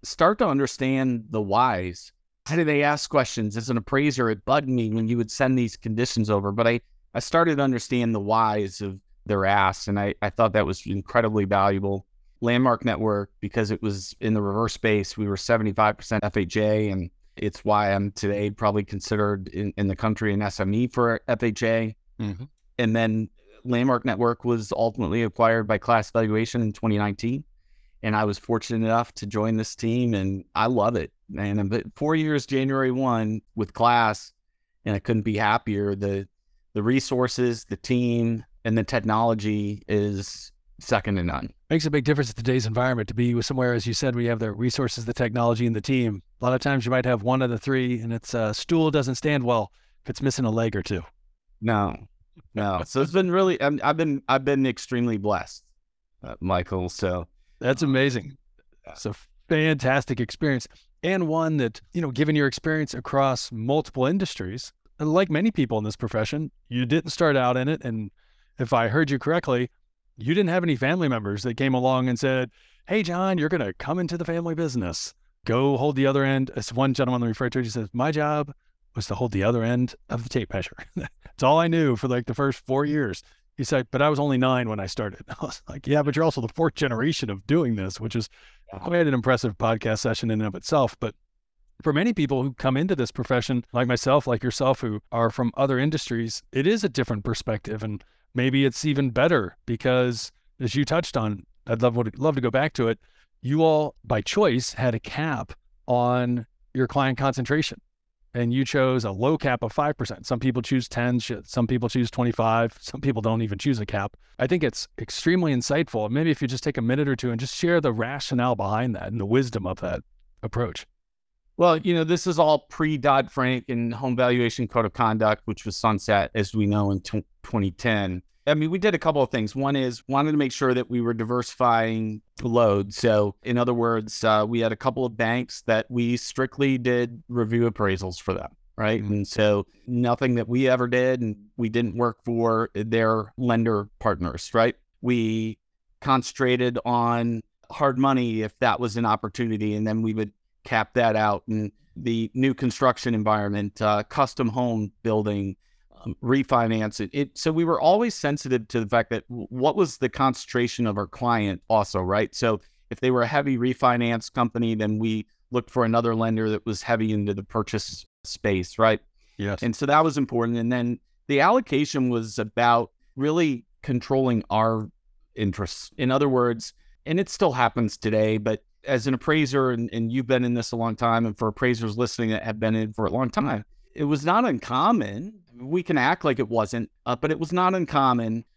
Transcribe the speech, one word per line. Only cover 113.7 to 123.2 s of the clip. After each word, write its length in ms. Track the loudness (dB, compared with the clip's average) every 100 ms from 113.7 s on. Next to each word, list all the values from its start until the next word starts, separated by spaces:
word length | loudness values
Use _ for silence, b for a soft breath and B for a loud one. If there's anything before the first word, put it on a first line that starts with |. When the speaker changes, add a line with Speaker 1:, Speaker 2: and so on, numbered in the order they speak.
| -2
Speaker 2:
a 60 | -2
cap. 300 | -4 -6 _ _ -4
I 80 | 0
think 160 | 2
it's 240 | 0 -2 -12 -12
extremely 560 | -10 -4 0 2 2
insightful. 560 | 0 0 0 0 -2 -2
Maybe 200 | 0 0
if 120 | 0
you 60 | -2
just 140 | -4
take 140 | -4 -2
a 60 |
minute 260 | 0 2 0
or 80 | 0
two 140 | -2
and 100 | -4
just 140 | -6
share 260 | -2 2 2
the 120 | 2
rationale 640 | 0 -4 -6 -4 0 0
behind 400 | 0 0 0 -2 -4
that 120 | -4
and 100 | -4
the 80 | 2
wisdom 400 | 2 2 -2 -6
of 140 | -6
that 220 | -6 -6 -10 _ _ _
approach. 440 | -6 -4 -4 -6 -16 _ _ _ _ _ _ 2
Speaker 1:
Well, 180 | 4 4
you 160 | 2
know, 120 | 2
this 220 | 2 0 0
is 120 | 2
all 220 | 4 4 0
pre 260 | -2 -2 2
Dodd-Frank 720 | 4 4